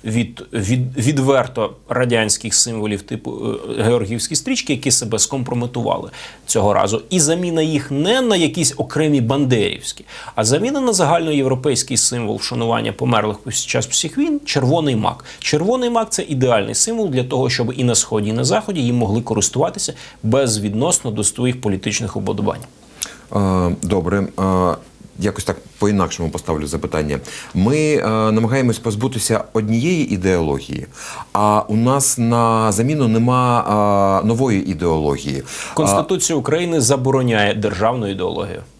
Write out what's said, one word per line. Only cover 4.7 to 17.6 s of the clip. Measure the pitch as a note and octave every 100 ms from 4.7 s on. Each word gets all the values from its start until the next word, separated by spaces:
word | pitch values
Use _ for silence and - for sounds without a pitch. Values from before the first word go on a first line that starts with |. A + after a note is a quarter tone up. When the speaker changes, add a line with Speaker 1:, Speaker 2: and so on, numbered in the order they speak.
Speaker 1:
які | C3 C3+
себе | - A2+ G#2+
скомпрометували | - C#3 B2 B2 A#2+ B2 A2 - F2+ - - - -
цього | A2 G2+
разу, | G2 G2 G#2+ -
і | F#3
заміна | D3 E3 F3+ E3
їх | D#3+ D3+ -
не | C#3 E3+ B3+
на | B3 G3
якісь | E3 F3+ D3+ -
окремі | B2+ - D#3 C#3+
бандерівські, | A2+ C3+ C3+ A#2+ G2 - - - - - - -
а |
заміна | G#2+ C#3+ A3+ C#4
на | B3+
загальноєвропейський | G3 D3 E3+ D#3+ D3 C3 B2+ D3 A#2+ - A#2+
символ | - B2 A2 G#2+
вшанування | - B2 A#2 A2+ A2
померлих | G2+ B2+ A2+ G#2+ G#2
під | - G#2
час | - B2+ B2+
всіх | - D#3 -
війн — | D#4 D4 -
червоний | D3 B2+ E3 D3+ A2+
мак. | G2 - - -
Червоний | - D3+ F3+ B3+ A#3+
мак — | A#3 A3
це | -
ідеальний | D#3+ C#3 B2+ A2+ G#2 -
символ | - A3+ G3+
для | B2+
того, | B2+ C3+ C3
щоб | -